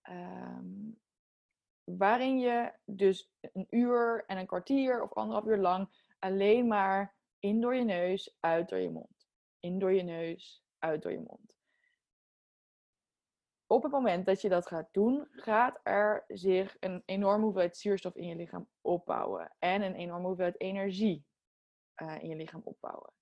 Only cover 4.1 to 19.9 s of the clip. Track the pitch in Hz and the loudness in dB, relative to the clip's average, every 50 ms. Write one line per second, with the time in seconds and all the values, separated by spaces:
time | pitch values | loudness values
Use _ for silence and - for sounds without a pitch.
4.1 | 233 214 - - 196 185 185 - - 180 180 - 277 277 269 262 247 240 - - | 0 -2 -4 -6 -6 -8 -6 -4 -6 -6 -2 0 0 2 2 2 0 0 -2 -4
5.1 | - 214 220 214 214 202 214 220 220 202 190 175 180 190 196 - _ _ _ _ | -4 -4 -4 -2 -2 -2 2 2 2 4 4 2 2 2 -2 -6 _ _ _ _
6.1 | _ _ - 190 190 196 196 208 214 247 247 233 214 202 190 190 190 196 202 196 | _ _ -4 -2 0 2 6 6 6 6 6 4 4 4 4 2 2 0 0 -4
7.1 | _ _ _ _ _ _ - 202 208 226 233 240 254 254 240 220 190 175 175 180 | _ _ _ _ _ _ -2 0 2 2 2 2 2 2 2 2 2 2 2 0
8.1 | 190 190 - - _ _ - 165 165 165 175 185 - - - - - 160 - _ | 0 -2 -4 -10 _ _ 0 2 2 2 0 -2 -2 -2 -2 -2 -4 -8 -12 _
9.1 | _ _ _ _ _ _ _ _ _ _ - 175 180 190 190 185 190 190 180 175 | _ _ _ _ _ _ _ _ _ _ -8 -6 -4 0 2 2 2 2 2 -2
10.1 | 165 165 165 165 170 - - - - _ _ _ _ _ - 165 156 156 - - | -6 -6 -6 -6 -6 -10 -14 -20 -20 _ _ _ _ _ -2 -2 -2 -2 -4 -6
11.1 | - - - - - - - _ _ _ _ _ _ _ _ _ _ _ _ _ | -6 -6 -8 -14 -16 -20 -20 _ _ _ _ _ _ _ _ _ _ _ _ _
12.1 | _ _ _ _ _ _ _ _ _ _ _ _ _ _ _ _ _ _ _ _ | _ _ _ _ _ _ _ _ _ _ _ _ _ _ _ _ _ _ _ _
13.1 | _ _ _ _ _ _ _ _ _ _ _ _ 220 254 294 294 285 269 254 214 | _ _ _ _ _ _ _ _ _ _ _ _ 2 4 4 2 0 2 2 2
14.1 | 175 180 185 196 190 190 - 202 185 180 175 - 180 165 160 _ - 196 208 233 | 0 2 2 0 0 2 2 2 2 2 0 -2 -8 -8 -8 _ 0 2 4 4
15.1 | 262 294 285 _ _ - - 226 214 220 247 262 262 - _ - 196 202 208 208 | 2 0 -2 _ _ -10 -2 2 4 4 4 2 0 -4 _ 0 2 4 4 2
16.1 | 214 - - _ - 190 175 190 185 185 190 190 - _ - 190 185 180 - - | 2 0 -4 _ -12 -2 2 2 2 2 2 -2 -8 _ -6 -6 -6 -8 -8 -4
17.1 | 185 196 202 196 202 214 220 220 185 190 175 175 175 - - 208 196 185 - 180 | -2 0 2 4 4 4 2 2 2 2 0 0 0 -4 0 0 0 0 -2 -8
18.1 | - - 170 175 165 170 170 165 - 175 - _ _ _ _ - 175 175 - - | -8 -8 -10 -10 -8 -10 -10 -10 -12 -14 -14 _ _ _ _ 0 0 0 0 -2
19.1 | - - - - 98 85 82 - - _ - 180 190 202 208 190 | -2 -2 -2 -2 -4 -6 -8 -12 -8 _ 0 0 0 0 -2 -2